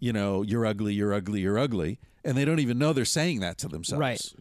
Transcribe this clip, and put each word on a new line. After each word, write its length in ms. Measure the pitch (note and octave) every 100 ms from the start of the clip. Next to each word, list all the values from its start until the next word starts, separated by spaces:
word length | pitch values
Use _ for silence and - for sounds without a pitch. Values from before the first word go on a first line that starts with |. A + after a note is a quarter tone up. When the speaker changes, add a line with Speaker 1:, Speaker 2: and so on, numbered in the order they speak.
Speaker 1:
you 120 | A#2+
know, 300 | A2 G2+ G2
"You're 220 | G2+ A#2 A2
ugly, 280 | G#2 G#2+
you're 180 | G2+ G#2
ugly, 280 | G2+ F#2+ G#2
you're 160 | F#2+ G#2
ugly." 420 | C#3 G2+ D#2+ A#2 - _
And 120 | - C3
they 80 |
don't 140 | C#3+ D#3+
even 200 | B2 A#2+
know 140 | D3+
they're 120 | C3+
saying 360 | A2 D#3 F3 A#2+
that 180 | F2 -
to 100 | -
themselves. 320 | D#2 E2+ C#3+
Speaker 2:
Right. 320 | C3+ A2+ - -